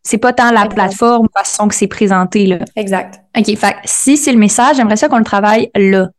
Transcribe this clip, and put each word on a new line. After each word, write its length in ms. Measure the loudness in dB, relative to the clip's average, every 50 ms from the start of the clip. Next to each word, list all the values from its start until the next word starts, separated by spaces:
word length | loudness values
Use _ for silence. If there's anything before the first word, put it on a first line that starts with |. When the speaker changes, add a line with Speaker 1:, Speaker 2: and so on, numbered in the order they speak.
Speaker 1:
C'est 160 | -6 -4 -2 0
pas 160 | 0 0 2
tant 160 | 2 2 2
la 140 | 2 2 0
Speaker 2:
Exact. 100 | 0 -2
Speaker 1:
plateforme 500 | -2 -2 -2 -2 0 0 2 2 2 0
ou 40 | 0 -2
la 80 | -4
façon 260 | -4 -4 -4 -2 -2 -2
que 60 | 0
c'est 120 | -2 -4
présenté, 600 | -4 -2 -2 0 0 2 0 0 0 0 0 0
là. 120 | 0 0 -2 -6 -8 _
Speaker 2:
Exact. 440 | -10 -6 -4 -4 -6 -6 -10 -16 -20 _ _ -4
Speaker 1:
OK. 100 | -2 -2 -2 -2
Fait 160 | -2 -2 -4
que 60 | -4 -6 -8
si 320 | -8 -6 -2 0 2 2 2
c'est 140 | 2 2
le 60 | 2 4
message, 380 | 2 2 2 2 2 2 2
j'aimerais 200 | 2 2 0 0
ça 120 | 0 0 0
qu'on 80 | 0 0
le 60 | 0
travaille 460 | 0 0 0 2 2 2 0 0 -2 0
là 340 | 0 2 2 2 2 0 -2 -6